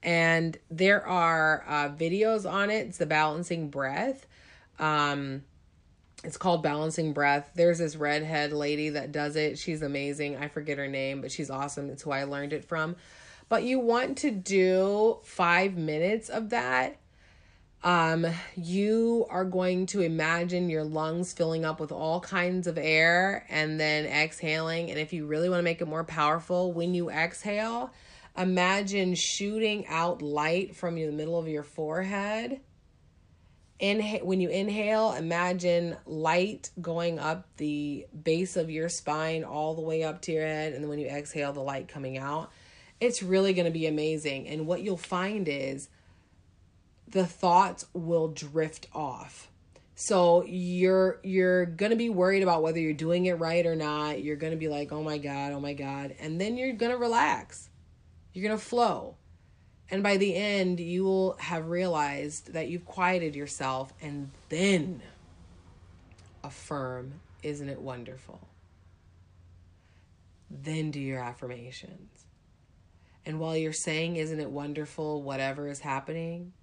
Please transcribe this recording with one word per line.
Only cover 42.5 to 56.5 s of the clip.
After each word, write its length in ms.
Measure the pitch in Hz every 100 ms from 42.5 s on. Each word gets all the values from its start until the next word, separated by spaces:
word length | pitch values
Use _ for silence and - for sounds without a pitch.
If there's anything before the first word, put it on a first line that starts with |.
| - - - - -
It's 220 | 240 240
really 320 | 185 190 196
gonna 180 | 185 170
be 160 | 160 160
amazing. 600 | 151 156 156 151 135 -
And 180 | 151 160
what 160 | 175
you'll 140 | 202 180
find 520 | - 180 190 214 175
is 400 | 143 135 135 - _ _ - _ _ _ _ _ _ _ _ -
the 180 | 190 180
thoughts 600 | - 185 175 190 175 -
will 360 | 175 165 170 160
drift 580 | 147 147 151 156 - -
off. 580 | 151 147 120 - - - _ _ - _ -
So 480 | - 196 175 170 175
you're, 760 | 180 180 180 185 190 185 -
you're 420 | 190 190 185 180 175
gonna 300 | 165 208 233
be 140 | 233
worried 340 | 196 180 196
about 200 | 190 165
whether 160 | 160 165
you're 140 | 160
doing 320 | 151 160 175 185
it 140 | 175
right 260 | 165 170 170
or 100 | 165
not. 480 | 151 151 151 147
You're 120 | 147 151
gonna 180 | 160 160
be 140 | 156
like, 220 | 147 147
"Oh 120 | 151
my 140 | 156 151
God, 340 | 143 139 139
oh 80 | 143
my 140 | 143
God." 420 | 143 139 139 139 135
And 200 | 156 160
then 180 | 202